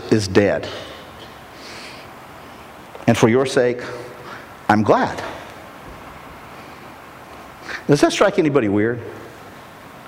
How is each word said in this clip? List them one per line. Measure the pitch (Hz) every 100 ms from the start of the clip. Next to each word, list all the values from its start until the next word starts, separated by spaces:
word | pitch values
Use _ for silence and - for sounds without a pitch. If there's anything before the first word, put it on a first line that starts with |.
| -
is | 110 95
dead. | 98 98 76 - - - - - - - - - - - - - - - - - - - - - - - - -
And | 113
for | 113
your | 123
sake, | 131 139 123 - - - - - - - - - -
I'm | 107
glad." | 107 220 240 - - - - - - - - - - - - - - - - - - - - - - - - - - - -
Does | 147
that | 330
strike | - 202 -
anybody | 156 139 107
weird? | 101 110 120 - - - - - - - - - -